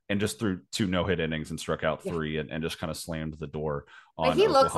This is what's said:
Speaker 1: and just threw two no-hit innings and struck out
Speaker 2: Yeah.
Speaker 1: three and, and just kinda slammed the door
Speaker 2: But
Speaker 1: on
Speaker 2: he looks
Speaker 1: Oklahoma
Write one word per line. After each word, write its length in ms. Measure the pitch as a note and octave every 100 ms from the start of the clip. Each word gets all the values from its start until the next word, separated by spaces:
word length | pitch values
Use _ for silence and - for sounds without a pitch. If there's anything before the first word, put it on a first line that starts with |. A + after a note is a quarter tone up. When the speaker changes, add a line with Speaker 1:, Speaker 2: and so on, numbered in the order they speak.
| -
Speaker 1:
and 120 | G2+
just 200 | G#2 -
threw 200 | A2 F#2 -
two 160 | - G#2+
no-hit 320 | F2+ F2 F2
innings 320 | D#2+ D#2+ D2
and 80 | D#2+
struck 240 | - D#2
out 180 | D#2+ D2
Speaker 2:
Yeah. 100 | F#2+
Speaker 1:
three 240 | F2 D#2 D#2
and, 120 | D2
and 140 | D#2+
just 160 | D#2+ -
kinda 160 | E2 D2+
slammed 400 | - D#2+ D#2+ D2+
the 60 | D#2
door 380 | D2+ D2+ C#2+ - - - -
Speaker 2:
But 120 | D#2+
Speaker 1:
on 80 | -
Speaker 2:
he 100 | -
looks 240 | C#4
Speaker 1:
Oklahoma 40 | C4+